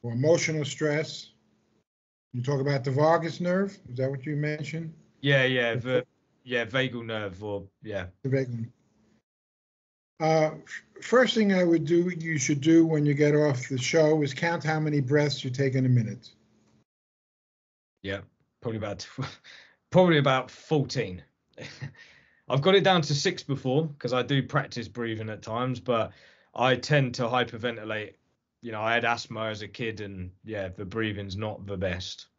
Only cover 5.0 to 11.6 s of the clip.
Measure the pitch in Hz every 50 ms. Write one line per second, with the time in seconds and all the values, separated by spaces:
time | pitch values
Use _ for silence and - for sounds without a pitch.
5 | _ _ _ _ - 139 143 135 131 127 127 127 120 117 113 - 113 127 127 123
6 | 120 _ _ _ _ _ _ _ _ 127 123 120 117 110 104 135 131 131 113 120
7 | 117 113 113 107 107 101 90 90 104 107 101 101 98 98 _ _ - 107 104 98
8 | 92 90 - _ _ 135 127 135 131 123 120 117 113 120 _ _ _ _ _ _
9 | _ _ _ _ _ _ _ _ _ _ _ _ _ _ _ _ _ _ _ _
10 | _ _ _ _ 160 156 160 160 156 156 156 156 - - - - _ _ _ -
11 | - - 226 247 262 - - 233 214 202 190 185